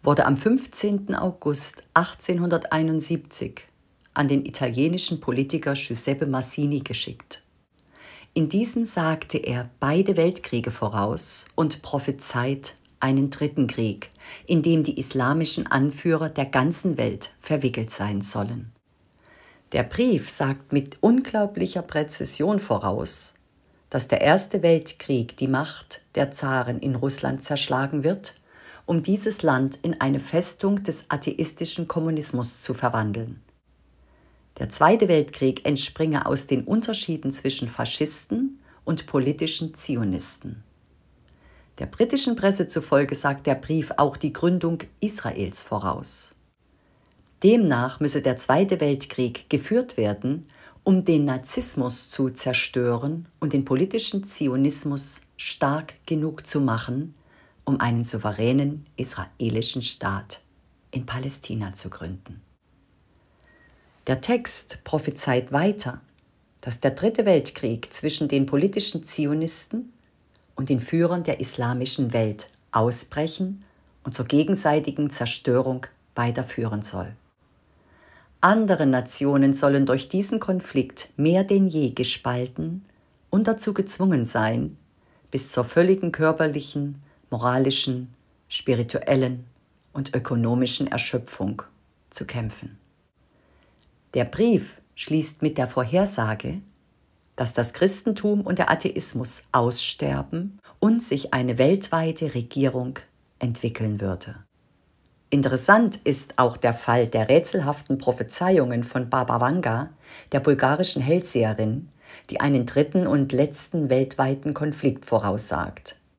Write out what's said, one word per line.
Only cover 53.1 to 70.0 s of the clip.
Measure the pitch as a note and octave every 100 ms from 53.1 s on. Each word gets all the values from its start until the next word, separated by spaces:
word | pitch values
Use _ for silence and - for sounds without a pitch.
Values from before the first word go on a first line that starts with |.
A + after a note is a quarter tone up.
| E3 E3+ _
und | D#3
den | C#3
politischen | C3+ C3 F#3+ D#3 - G3+
Zionismus | G3 - C#3+ C3 C#3 C#3+ D3+ C#3 C#3 - _ _
stark | - - C#3 D3+ D#3+ -
genug | - D#3+ D#3 D#3 -
zu | D3+
machen, | C3+ A2+ - C3 D#3+ - _ _ _ _
um | - C3+
einen | A#2 A#2
souveränen | A#2 A2+ G#2+ G2+ A2+ C3 C#3+ D3+ - -
israelischen | B2+ - - _ A#2 A2 A2+ C3
Staat | A#2 - G2 G2 - - _ _ _ _ _
in | C3 C3
Palästina | B2 C3 - - A2+ G2+
zu | G2+ -
gründen. | - E2+ F#2 - F2+ - _ _ _ _ _ _ _ _ _ _ _ _ _ _ _ -
Der | -
Text | - A#3+ A#3+ - - -
prophezeit | - D3+ - C#3 - B2 B2
weiter, | C#3 F3+ G#3 - - _ _ _ _ _ _
dass | - B2
der | C#3
Dritte | C3+ G#3 A3+
Weltkrieg | G3+ E3+ - - B2 A#2 -
zwischen | - D3+ D3 D3
den | C#3
politischen | C3+ C#3+ F#3 G3 G3+ E3
Zionisten | - - D3 D3+ D#3+ - - A3 A#3+ _